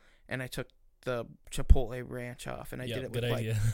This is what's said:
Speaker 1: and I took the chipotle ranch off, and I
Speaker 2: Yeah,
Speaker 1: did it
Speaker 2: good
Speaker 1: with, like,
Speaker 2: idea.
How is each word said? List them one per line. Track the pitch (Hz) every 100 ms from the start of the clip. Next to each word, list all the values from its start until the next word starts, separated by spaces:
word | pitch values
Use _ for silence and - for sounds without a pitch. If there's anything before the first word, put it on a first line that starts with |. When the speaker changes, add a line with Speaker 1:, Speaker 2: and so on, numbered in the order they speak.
| - - -
Speaker 1:
and | 127
I | 127
took | - 127 _ - _
the | - 123 - - -
chipotle | - - - - 127 123
ranch | 123 123 127 -
off, | - 127
and | 127
I | 127
Speaker 2:
Yeah, | 110
Speaker 1:
did | 127
it |
Speaker 2:
good | 117
Speaker 1:
with, | 117
like, | 113
Speaker 2:
idea. | 110 110 110